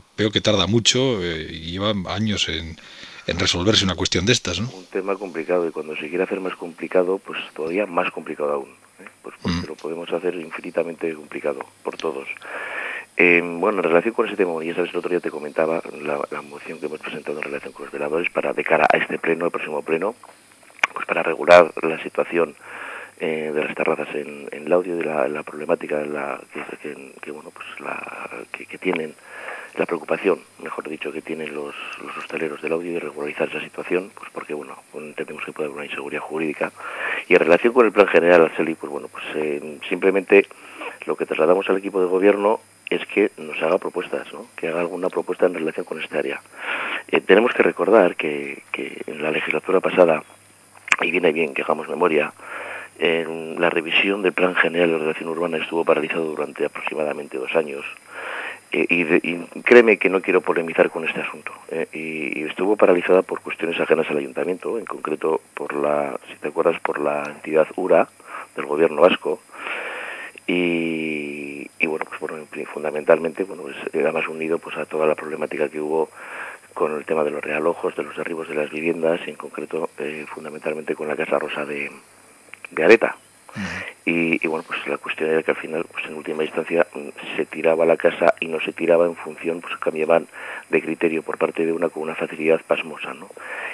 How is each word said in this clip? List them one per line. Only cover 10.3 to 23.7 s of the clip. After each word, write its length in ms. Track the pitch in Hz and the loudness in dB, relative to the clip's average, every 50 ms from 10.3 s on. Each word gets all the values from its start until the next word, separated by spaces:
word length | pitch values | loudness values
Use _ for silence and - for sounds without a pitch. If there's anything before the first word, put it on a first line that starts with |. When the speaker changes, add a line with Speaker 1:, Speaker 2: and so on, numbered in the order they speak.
| 87 | -4
Speaker 2:
infinitamente 800 | 87 80 78 - - 78 87 - 85 80 85 80 - 85 82 78 | -4 -6 -10 -10 -12 -10 -4 -2 -2 -2 -2 -4 -6 -4 -6 -6
complicado 520 | 76 76 - - 73 - 73 67 67 - - - _ - | -6 -10 -12 -10 -6 -4 -4 -4 -6 -8 -14 -14 _ -10
por 140 | - - | -10 -8
todos. 300 | - 82 80 65 69 69 - - - - - - - - - - - - - - - - - - | -6 -6 -6 -6 -6 -8 -10 -12 -12 -12 -12 -12 -10 -10 -10 -8 -8 -8 -8 -10 -12 -14 -4 2
Eh, 240 | - 90 87 87 87 85 | 4 6 6 6 6 4
bueno, 360 | 85 85 82 92 107 104 92 | 2 -2 0 0 0 2 2
en 40 | 85 | 2
relación 300 | 82 82 85 - 113 113 | 4 4 4 4 2 0
con 140 | 123 110 | 0 0
ese 100 | 101 104 | 0 2
tema, 260 | 104 92 87 82 80 80 | 0 0 2 0 -2 -4
ya 100 | 85 85 | -4 -2
sabes, 180 | 90 87 85 | -2 -2 -2
el 60 | - | -2
otro 120 | 90 - 82 | -4 -2 0
día 100 | 90 85 | -2 -2
te 100 | - 78 | -2 -4
comentaba 520 | 78 73 76 73 69 80 80 80 82 85 - - - 76 | -8 -8 -10 -4 0 0 2 2 0 -2 -4 -6 -10 -8
la, 200 | 76 76 73 71 - - | -4 -4 -2 -2 -4 -6
la 100 | 76 73 | -6 -8
moción 380 | 73 71 73 73 - 85 80 76 | -10 -12 -14 -14 -12 -12 -10 -8
que 60 | 76 | -8
hemos 160 | 73 78 78 | -8 -8 -8
presentado 380 | - - 78 76 - 73 73 78 | -10 -10 -12 -10 -8 -8 -6 -6
en 40 | - | -6
relación 300 | 69 73 69 - - 69 | -8 -8 -10 -10 -12 -14
con 100 | - 71 | -14 -14
los 80 | 69 | -10
veladores 380 | 69 69 73 73 78 85 90 - | -8 -6 -4 -2 0 0 -2 -2
para, 220 | - 76 - 71 - | -2 -2 -2 -2 -2
de 100 | 76 - | -2 0
cara 240 | - 82 78 76 - | 2 4 4 4 4
a 60 | - | 4
este 240 | 85 - - - - | 2 0 -2 -4 -2
pleno, 240 | - 82 82 82 85 | 0 0 0 0 0
el 80 | 82 | -2
próximo 300 | - - - 78 76 71 | -2 -4 -6 -6 -6 -6
pleno, 340 | - 80 80 82 92 110 123 _ - - - - _ _ _ _ _ - - - - - - | -2 -2 -2 0 -2 -4 -6 _ -14 -20 -20 -20 _ _ _ _ _ -20 -8 -4 -4 -4 -4
pues 120 | - - | -4 -4
para 160 | - - 85 | -2 -2 0
regular 520 | - 82 80 - 73 87 87 87 82 76 - - 80 | 0 0 0 4 10 12 12 12 12 10 4 0 0
la 180 | 80 78 78 | 0 0 -2
situación, 540 | - 90 - - 71 - 87 85 80 73 - - - - - - - - - - - - - - | -6 -4 -2 -2 0 2 2 2 2 0 -2 -10 -16 -16 -14 -14 -12 -12 -12 -14 -14 -16 -10 -6
eh, 320 | 85 80 78 78 78 78 73 | -4 -2 -2 -2 -2 -2 -2
de 100 | 76 76 | -2 -2
las 100 | - | -2